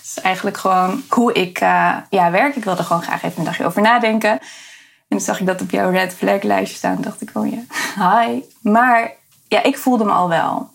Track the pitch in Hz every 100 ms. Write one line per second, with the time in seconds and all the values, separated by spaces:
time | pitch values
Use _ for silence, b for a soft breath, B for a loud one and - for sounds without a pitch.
0 | - - 190 185 202 196 190 185 185 190
1 | - 240 240 240 185 180 185 180 175 180
2 | - 196 175 180 269 277 214 180 170 226
3 | - - - 175 160 170 165 180 214 233
4 | 220 220 214 247 B B B B B B
5 | B 202 - - 185 185 190 196 190 185
6 | 185 180 196 202 208 196 190 - 180 185
7 | - - 220 - 214 214 240 B B -
8 | 185 214 233 240 - _ 214 220 254 233
9 | 226 - _ _ _ 208 - 269 - 247
10 | 208 - 180 165 - - -